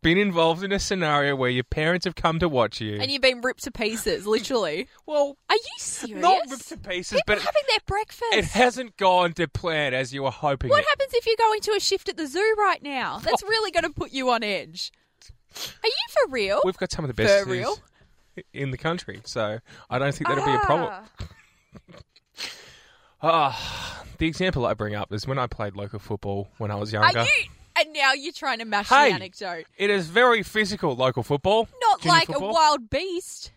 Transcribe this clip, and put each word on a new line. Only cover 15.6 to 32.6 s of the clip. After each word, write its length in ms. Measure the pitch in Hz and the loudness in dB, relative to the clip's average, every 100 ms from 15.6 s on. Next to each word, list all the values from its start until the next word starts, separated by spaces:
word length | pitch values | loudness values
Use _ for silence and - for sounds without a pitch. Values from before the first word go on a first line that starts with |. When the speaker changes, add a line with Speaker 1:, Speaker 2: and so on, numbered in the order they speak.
| - - - | -14 -4 -4
Speaker 2:
you 160 | 554 880 | -4 -4
for 240 | 640 453 | 0 0
real? 280 | 262 196 202 | 0 0 2
Speaker 1:
We've 120 | 185 - | 0 0
got 120 | 185 | -6
some 140 | - | -4
of 40 | 151 | -6
the 60 | |
best 300 | 113 110 101 | 0 4 4
Speaker 2:
For 60 | 196 | 4
real? 240 | 123 262 | -4 -4
Speaker 1:
zoos, 80 | 427 _ _ _ _ _ - - | -6 _ _ _ _ _ -20 -16
in 180 | 135 139 | -8 -6
the 80 | 127 | -4
country, 420 | 160 175 - 101 | -4 -4 -8 -16
so 340 | - - 107 110 _ - - | -10 -4 -4 -4 _ -20 -8
I 80 | 127 | -2
don't 160 | 139 | -2
think 140 | 135 - | -2 -2
that'll 160 | - | 0
be 80 | 415 | 2
a 40 | 427 | 2
problem. 300 | 403 175 - | 2 0 0
Speaker 2:
Ah. 160 | 190 214 _ - - _ _ _ - _ - - _ _ - | -8 -18 _ -14 -14 _ _ _ -20 _ -20 -20 _ _ -14
Speaker 1:
<sighs> 160 | - - - - - _ _ _ | -12 -12 -20 -20 -20 _ _ _
Ah, 800 | 156 165 143 120 - - - - - - | 2 4 2 0 -8 -10 -10 -14 -16 -4
the 80 | 160 | -4
example 400 | 156 185 160 117 | 0 -2 0 -2
I 80 | |
bring 220 | 107 104 104 | -2 -4 -4
up 160 | 101 | -6
is 160 | 104 135 | -8 -6
when 100 | 135 | -4
I 80 | 120 | -4
played 300 | - 104 98 | -4 -8 -8
local 240 | 101 107 | -10 -12
football 480 | - 104 101 98 101 _ | -8 -8 -6 -6 -8 _
when 140 | 107 | -6
I 20 | |
was 180 | 104 104 | -4 -4
Speaker 2:
Are 100 | 107 | 2
Speaker 1:
younger. 180 | 339 - | 2 2
Speaker 2:
you, 220 | 539 605 - - - - | 2 2 0 -12 -6 -2
and 140 | 311 | -2
now 200 | 302 277 | 2 2
you're 180 | 277 285 | 2 -2
trying 260 | - 294 226 | -8 -6 -4
to 60 | |
mash 240 | 226 208 208 | -2 -2 4
Speaker 1:
Hey, 220 | 269 285 | 6 8
Speaker 2:
the 40 | |
anecdote. 520 | 190 185 - 196 175 160 _ | 4 -4 -10 -8 -8 -12 _
Speaker 1:
it 140 | 196 | 2
is 180 | 202 160 | 2 2
very 340 | 180 247 226 | 4 6 6
physical, 540 | 180 214 208 202 170 123 | 2 -2 -2 0 -2 2
local 260 | 131 127 | 0 0
football. 460 | 117 143 185 220 226 508 | -2 0 2 2 2 0
Speaker 2:
Not 200 | 466 392 | 2 2
Speaker 1:
Junior 120 | - 330 | 4 4
Speaker 2:
like 80 | 330 | 4
Speaker 1:
football. 240 | 285 294 | -2 0
Speaker 2:
a 20 | |
wild 380 | 330 | 4